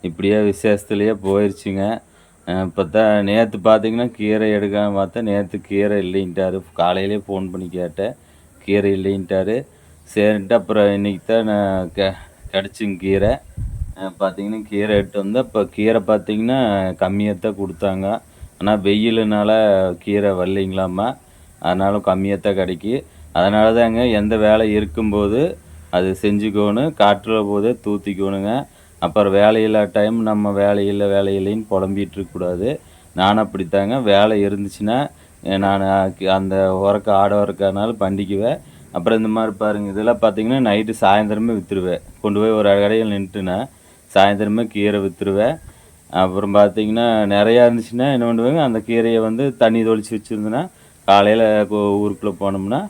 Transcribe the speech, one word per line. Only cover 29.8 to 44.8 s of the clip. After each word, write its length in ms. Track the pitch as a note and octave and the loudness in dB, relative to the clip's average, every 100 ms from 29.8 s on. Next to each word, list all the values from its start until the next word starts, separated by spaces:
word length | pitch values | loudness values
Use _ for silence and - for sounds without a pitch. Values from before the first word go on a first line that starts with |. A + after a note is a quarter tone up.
| G2+ | 2
டைம் 260 | G#2+ G#2 A2+ | 0 0 0
நம்ம 300 | A2 G#2 G#2 | 0 0 0
வேலையில்லை, 540 | G2 G2+ G2+ G2+ G2+ G2+ | 2 2 2 0 0 0
வேலையில்லைன்னு 560 | G2 G2 G2 G2 A2 G#2+ | 0 0 -2 -2 -4 -2
புலம்பிட்டு 480 | F#2+ F#2+ G2 F#2+ G2 | -2 -2 -4 -6 -8
இருக்கக்கூடாது. 540 | F2+ F2+ F2+ F2+ A2 D3+ - - - - | -10 -6 -6 -4 -4 -6 -12 -20 -12 0
நானும் 280 | F#2+ G#2+ | 2 2
அப்படித்தாங்க, 520 | G#2+ G2 F2 G2 G2 C3+ | 0 -4 -2 0 0 -2
வேலை 340 | A2 G2 G#2+ G#2+ | 2 4 4 2
இருந்துச்சுன்னா, 580 | G2+ G2+ G2+ - G#2+ B2 C#3+ - - - | 0 -2 -8 -6 -4 -2 -4 -10 -20 -12
அஹ், 160 | - G2 | -4 0
நான் 260 | G2 G2 F#2+ | 0 0 2
அ-, 200 | G2 F#2+ F2 F#2+ | 2 0 -2 0
அந்த 240 | F#2+ F#2+ F#2+ F#2+ F#2+ | 0 0 0 0 2
உரக்க 320 | G2 G2+ G#2+ | 2 0 2
ஆட 200 | G2 G2+ G#2 | 2 4 2
உரக்கனாலும் 640 | G2 F2+ G2 G2 A2 G#2+ | 0 0 -2 0 -4 -2
பண்ணிக்குவேன். 580 | F#2+ G2 F#2+ G2 A2+ D#3 - - - | -2 -2 -4 -2 -2 -4 -10 -20 -10
அப்புறம் 260 | - F2 A2 | -4 0 0
இந்த 100 | A2 | 0
மாதிரி 240 | A2+ A2 G2 | -2 -2 -2
பாருங்க, 320 | G#2+ G#2 G2+ | -4 -2 -6
இதெல்லாம் 300 | G2 A2 A#2 | -2 0 2
பார்த்தீங்கன்னா, 400 | A2 G2+ A2 C3+ | 0 0 -2 0
நைட்டு 320 | A#2+ G#2 A2 A2 | 2 0 -2 0
சாயந்தரமே 580 | G2 G2+ G#2 G#2+ A#2 | 2 4 2 -2 -2
வித்துருவேன். 480 | A2 F2 G2 F2+ E2+ - - | -4 -4 -4 -2 -6 -8 -6
கொண்டு 220 | G#2+ G2+ | -2 0
போய் 120 | A2 | 2
ஒரு 180 | G#2+ G#2 | 2 4
கடையில் 380 | G2+ G2+ A2+ A2 | 4 4 2 0
நின்றுட்டுனா, 440 | G2+ F#2+ G2+ F#2+ F#2+ C3 _ _ _ _ | -4 -6 -6 -4 -4 -6 _ _ _ _
சாயந்தரமே 520 | G2 G2+ G2+ G#2 G#2+ A2+ | 4 4 4 0 -2 -2
கீரை 320 | G#2 | -2